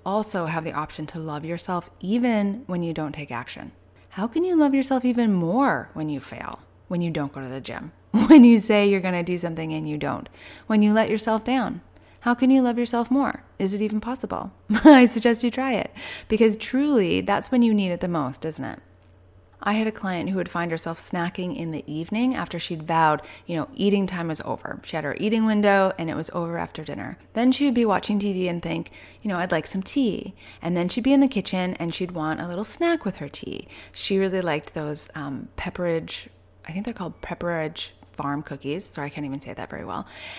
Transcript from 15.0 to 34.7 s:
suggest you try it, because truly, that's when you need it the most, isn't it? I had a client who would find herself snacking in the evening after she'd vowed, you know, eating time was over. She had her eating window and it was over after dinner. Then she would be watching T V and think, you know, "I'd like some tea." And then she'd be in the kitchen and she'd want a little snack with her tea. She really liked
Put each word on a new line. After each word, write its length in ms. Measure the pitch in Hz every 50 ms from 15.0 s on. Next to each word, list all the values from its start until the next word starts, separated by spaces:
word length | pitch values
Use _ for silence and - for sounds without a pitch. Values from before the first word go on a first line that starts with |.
| 247
suggest 380 | 240 - 226 - 240 233 226 -
you 80 | 240
try 220 | - 254 262 269 240
it, 180 | 185 - - - - - - - - -
because 300 | - 220 214 226 226 214
truly, 640 | 220 - - - 262 285 294 285 226 190 165 175 185
that's 300 | 180 202 202 - - -
when 100 | 262 240
you 120 | 240 226 214
need 180 | 208 196 180
it 80 | 175 175
the 60 | 190
most, 360 | 175 170 160 139 127 143 - -
isn't 220 | 160 151 - 131
it? 140 | 113 - - - _ _ _ _ - - - - - - - - _ _ _
I 120 | - 202 208
had 140 | 220 220
a 40 | 220
client 380 | 214 - - 190 180 170 - 180
who 60 | 190
would 140 | 185 175 180
find 220 | - 170 175 170
herself 280 | 165 165 - 170 165 -
snacking 560 | - - - 180 170 175 - - 180 180 -
in 160 | - 170 165
the 120 | 156 - -
evening 480 | - 151 156 165 - 208 220 247 262 254
after 240 | - 175 - - 165
she'd 240 | - - 175 156 156
vowed, 380 | 170 165 165 160 156 151 147 - - - - -
you 100 | - 170
know, 120 | 160 - - -
eating 320 | - 196 202 202 202 196
time 200 | 185 180 175 170
was 140 | 165 156 -
over. 400 | - - 117 - - - - - -
She 120 | - -
had 100 | 160 151
her 100 | 143 - -
eating 260 | 190 214 226 220 220
window 480 | 220 214 208 208 202 196 196 190 190 185
and 120 | - 170 160
it 60 | -
was 140 | - 160 -
over 260 | - 175 170 165 170
after 260 | 170 170 - - 165 156
dinner. 340 | - - - 101 - 175 - - - -
Then 180 | 220 240 254
she 140 | 262 - 285
would 80 | 285 233
be 120 | 240 233
watching 340 | 214 190 - - - 208 202
T 140 | 202 202 190
V 140 | 185 180
and 140 | 180 175 170
think, 300 | - 165 170 165 170 - - - - - - -
you 80 | - 208
know, 80 | 185
"I'd 140 | 175 180 185
like 140 | 175 156 156
some 160 | - - 190
tea." 540 | 190 - - 285 262 214 170 - - 196 - - - - - -
And 160 | - 170 180
then 120 | 175 175 180
she'd 140 | - 247 214
be 100 | 269 277
in 80 | 277
the 60 | 277
kitchen 480 | 269 - 196 185 - 190 185 180 180 -
and 180 | - 170 170 160
she'd 180 | - 185 175
want 280 | 180 165 156 156 156 -
a 80 | 170
little 160 | 175 175 185 214
snack 400 | - - - 339 339 339 311 -
with 140 | 202 185
her 120 | - 190 -
tea. 380 | - - - - - - - - - - - -
She 280 | - - - - 202 190
really 220 | 196 190 185 185
liked 320 | 180 170 147 156 - -